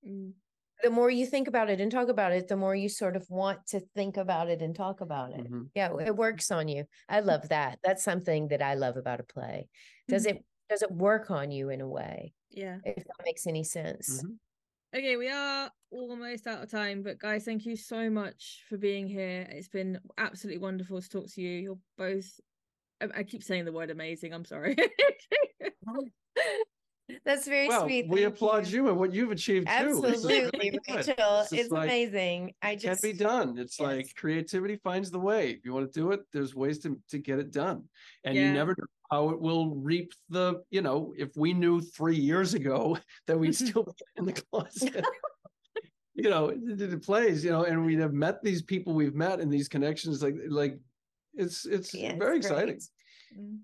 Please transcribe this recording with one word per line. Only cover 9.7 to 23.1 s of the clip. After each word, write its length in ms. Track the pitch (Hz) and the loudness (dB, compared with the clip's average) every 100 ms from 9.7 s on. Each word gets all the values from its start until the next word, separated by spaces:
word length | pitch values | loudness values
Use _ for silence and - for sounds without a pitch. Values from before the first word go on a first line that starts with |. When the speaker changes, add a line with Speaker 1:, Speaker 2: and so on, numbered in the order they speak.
| _ - - - | _ -20 -20 0
Speaker 2:
Does 200 | 196 214 | 2 2
Speaker 1:
Mm-hmm. 100 | 196 | -2
Speaker 2:
it, 80 | - _ _ | -8 _ _
does 120 | 208 | 0
it 100 | 208 | 0
work 380 | 170 190 214 220 | 2 4 4 2
on 200 | 170 143 | -4 -2
you 180 | 139 135 | -4 -4
in 120 | 135 | -4
a 60 | 135 | -6
way? 460 | 135 - - 160 _ _ | -6 -8 -10 -12 _ _
Speaker 1:
Yeah. 260 | - 196 185 | -12 -10 -8
Speaker 2:
If 120 | - 196 | -8 -8
that 220 | 180 - 170 | -12 -8 -6
makes 220 | 165 180 | -6 -4
any 160 | 160 | -4
sense. 600 | 160 170 156 - - 131 | -4 -6 -6 -8 -8 -8
Speaker 3:
Mm-hmm. 760 | 165 226 _ _ _ _ _ 254 | -8 -12 _ _ _ _ _ -4
Speaker 1:
Okay, 200 | 269 247 | -2 -2
we 120 | 247 | -2
are 400 | 277 285 277 269 _ _ | -4 -4 -4 -6 _ _
almost 560 | 247 247 240 240 240 233 | -12 -10 -10 -10 -10 -8
out 160 | 214 | -10
of 60 | 214 | -6
time, 300 | 220 208 202 | -4 -4 -4
but 140 | 196 - | -8 -8
guys, 260 | 208 214 214 | -4 -4 -2
thank 200 | 220 220 | -6 -4
you 100 | 226 | -8
so 340 | - 226 226 | -8 -4 0
much 540 | 214 202 - - - - | 0 -2 -8 -18 -18 -10
for 80 | 208 | -2
being 300 | 202 196 196 | 0 0 -4
here. 400 | 196 190 180 185 | -4 -4 -6 -8
It's 160 | 143 - | -12 -8
been 300 | 196 190 185 - - | -6 -4 -4 -8 -6
absolutely 420 | 220 202 208 175 | -6 -4 -10 -6
wonderful 400 | 190 190 185 185 | -6 -6 -6 -8
to 80 | 180 | -6
talk 220 | 196 - | -8 -8
to 80 | - | -8
you. 180 | 180 175 | -6 -6
You're 180 | 196 185 _ - | -8 -12 _ -8
both, 420 | 185 196 190 - _ _ _ _ _ _ | -4 -4 -6 -18 _ _ _ _ _ _
I, 60 | 214 | -8